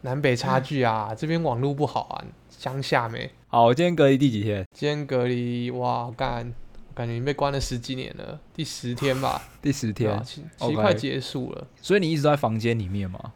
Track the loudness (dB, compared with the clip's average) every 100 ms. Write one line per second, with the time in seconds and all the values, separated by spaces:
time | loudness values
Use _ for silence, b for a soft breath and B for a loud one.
0 | -4 0 2 2 2 2 2 2 2 2
1 | -2 -4 -2 0 0 0 0 0 0 -2
2 | -4 -8 -10 -18 -20 -10 -6 -6 0 0
3 | 0 -6 -10 -14 _ 6 8 6 4 6
4 | 6 8 4 2 -2 -2 -6 -4 -4 -4
5 | -2 0 0 0 -2 -4 -4 -4 -2 -2
6 | -6 -6 -4 -4 -6 -10 -14 -16 -14 -6
7 | -4 -2 -2 0 0 0 -2 -6 -6 -8
8 | -8 -10 -12 -12 -14 -8 -8 -6 -6 -2
9 | 0 0 -2 -4 -8 -4 -2 -2 -4 0
10 | 0 0 -6 -14 -16 -6 -2 2 2 2
11 | 0 -4 -4 -6 -6 -10 -14 _ 2 2
12 | 4 2 4 4 2 2 2 0 0 -2
13 | -4 -6 -14